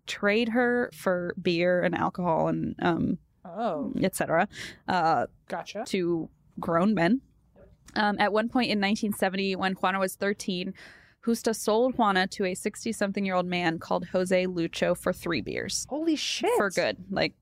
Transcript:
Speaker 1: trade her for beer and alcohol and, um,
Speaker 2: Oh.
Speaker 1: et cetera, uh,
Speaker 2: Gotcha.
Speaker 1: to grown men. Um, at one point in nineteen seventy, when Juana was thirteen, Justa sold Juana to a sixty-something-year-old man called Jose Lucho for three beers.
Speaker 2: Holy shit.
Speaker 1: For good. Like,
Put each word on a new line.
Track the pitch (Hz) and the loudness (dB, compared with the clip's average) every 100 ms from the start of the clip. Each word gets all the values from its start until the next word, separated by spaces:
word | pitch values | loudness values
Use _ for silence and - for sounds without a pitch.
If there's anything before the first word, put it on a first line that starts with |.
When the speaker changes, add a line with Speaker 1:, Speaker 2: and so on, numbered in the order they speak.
| - | -14
Speaker 1:
trade | - 202 214 233 | -4 0 2 2
her | 233 240 240 247 | 2 2 0 -2
for | - 202 180 175 - | -2 -2 0 -2 -2
beer | 180 170 175 180 | 0 2 4 4
and | 170 | 2
alcohol | - 170 - 175 156 160 | 0 0 0 0 2 2
and, | 160 - - | 0 -4 -2
um, | 175 165 - 190 - _ 185 | 0 2 0 -2 -6 _ -14
Speaker 2:
Oh. | 175 233 156 - - | -6 -4 -2 -4 -2
Speaker 1:
et | 190 - | -2 0
cetera, | 147 160 202 - - - - | 0 2 2 -4 -14 -12 -2
uh, | 185 160 139 113 - - | 0 2 2 0 -6 -10
Speaker 2:
Gotcha. | 180 - 202 240 | -10 -8 -10 -4
Speaker 1:
to | 196 175 170 - - _ - | -2 0 0 -4 -12 _ -10
grown | - 165 196 | 0 2 4
men. | 196 170 262 - _ _ _ - _ - | 4 4 2 0 _ _ _ -20 _ -10
Um, | - 208 196 | -2 0 2
at | 208 | 2
one | 214 233 | 2 0
point | 262 240 | 0 2
in | 208 | 2
nineteen | 196 214 208 | 2 0 -2
seventy, | - 190 190 196 | 0 0 0 -2
when | 185 190 | 0 -2
Juana | 185 185 190 | 0 0 2
was | 190 - | 0 0
thirteen, | 202 202 - 180 190 - - - - _ | -2 -2 -4 -4 -6 -10 -16 -20 -20 _
Justa | - 233 - | -2 0 0
sold | 214 - 220 254 247 | -2 2 2 2 2
Juana | 214 185 190 | 2 4 0
to | - 190 | 0 -2
a | |
sixty-something-year-old | 190 214 - 233 214 202 202 196 185 180 | -2 -6 -6 -6 -2 -2 -2 0 0 0
man | 180 175 165 | 0 0 -2
called | - 180 180 | -2 -4 0
Jose | 185 185 185 185 | -2 2 2 2
Lucho | 175 170 - 175 180 | 0 -2 0 0 0
for | 185 | -2
three | 180 - 151 | -2 -2 -4
beers. | 85 62 - - - | -4 -6 -6 -6 -6
Speaker 2:
Holy | 294 330 302 | -2 0 0
shit. | - - 392 466 | -2 -2 0 2
Speaker 1:
For | 202 | 2
good. | 180 135 - 180 | 0 -2 -2 -6
Like, | 190 160 - | -2 -2 -4